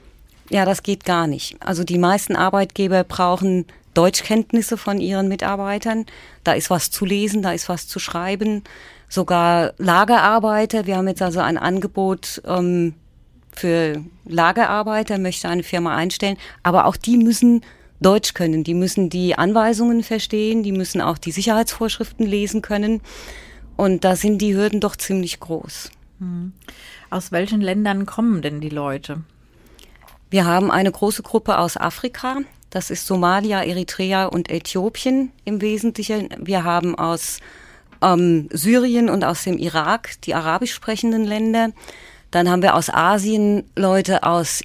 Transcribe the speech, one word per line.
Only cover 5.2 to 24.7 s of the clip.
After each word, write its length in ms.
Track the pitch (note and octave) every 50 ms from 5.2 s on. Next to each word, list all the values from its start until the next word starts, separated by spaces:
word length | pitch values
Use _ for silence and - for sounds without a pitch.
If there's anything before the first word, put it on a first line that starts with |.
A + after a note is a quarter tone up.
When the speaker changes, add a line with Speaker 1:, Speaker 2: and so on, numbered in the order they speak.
| G3 F#3+
Speaker 1:
Mitarbeitern. 760 | G3 F#3 - F#3+ G3+ G3 G3 G3 G3+ G#3 - A3+ A3 A3+ G#3+ - - - - - - - -
Da 100 | E3+ -
ist 160 | - - -
was 220 | F#3 E3 - -
zu 140 | - - G3+
lesen, 360 | F3+ G3+ G3+ G#3+ G#3 G3+ G#3+
da 120 | F#3+ F3+ E3+
ist 140 | E3+ - -
was 180 | F3+ D#3+ - -
zu 100 | - F#3
schreiben. 640 | - - - E3+ F3 F#3+ G3+ F#3+ G#3 G#3+ G#3 G#3 - - - - - - - - - -
Sogar 640 | - F#3+ F3 - F3+ E3+ E3+ E3+ E3+ E3+ E3 - - -
Lagerarbeiter. 1040 | F#3+ F3+ E3+ F#3 G#3+ G#3 A#3+ G#3+ D#3+ G3+ A3 A3+ G3+ A3 G#3+ G#3+ A3 A3 A3+ A3+ F3+
Wir 120 | F#3+ F#3+ F#3
haben 100 | F#3+ F#3+
jetzt 140 | F3+ -
also 180 | F#3+ F3+ E3 F#3
ein 180 | F#3+ C#3 E3 -
Angebot, 840 | - E3+ F#3 F#3+ F#3+ G3 - G3 F#3+ F#3+ F#3+ - - - - - -
ähm, 480 | - F3+ F3+ F3 F3+ F3+ F3 E3+ E3 D#3 - _ _ _ - _ _ _ _ _ - -
für 500 | - - F3 E3 E3+ E3 D#3 D3 D3+ D#3 E3+ - - -
Lagerarbeiter, 920 | - E3 E3+ E3 E3+ F3+ A#3 A3 - G3 G#3 G#3 G#3+ G#3+ G#3+ G#3+ - G#3 G3
möchte 320 | F#3 F#3 F3 - - F3
eine 140 | E3+ F3 E3+
Firma 320 | - - F3 F3 E3 -
einstellen. 420 | C#3+ E3 F#3 - - G#3 G3 G3 - - - - - -
Aber 220 | F3+ F3 F3+ -
auch 100 | - -
die 220 | - - A3+ A#3+ A#3+
müssen 460 | A3+ A#3 A3+ - B3 A#3+ A#3 A3+ - - - - - - _ -
Deutsch 340 | - F#3 G3+ A3 G#3+ - -
können. 300 | - F3 E3 D#3+ D#3+ D3+
Die 100 | E3 E3+
müssen 360 | F3 F#3 F#3 - G3+ F#3 E3
die 280 | E3 F3+ F3+ F3+ - -
Anweisungen 640 | E3 F#3+ G#3+ A3+ A3 A3+ A#3 G#3 A#3+ A#3+ A#3 A#3 A3
verstehen, 600 | - A3+ G#3+ - - A3 G#3+ G#3+ A3 A3 A3+ G#3
die 80 | G3+
müssen 300 | F#3+ F#3+ F#3 - - F3
auch 160 | - D#3+ E3 -
die 140 | - E3+
Sicherheitsvorschriften 920 | D#3 F#3+ G3 A#3 G#3+ A3 A3+ - - - A3+ A3 - - A3 - - - A3+
lesen 360 | G3+ G3+ G3+ G#3 G3 - A3
können. 400 | - - G#3 G#3 G#3 A3 A3+ G#3+ - - - - - - - - - - - - - - - -
Und 260 | G3+ F#3+ F#3 E3+ -
da 120 | F#3 F#3
sind 240 | - - G#3 G#3 F#3+
die 160 | G#3 G#3 G3
Hürden 240 | G3 G#3 G#3+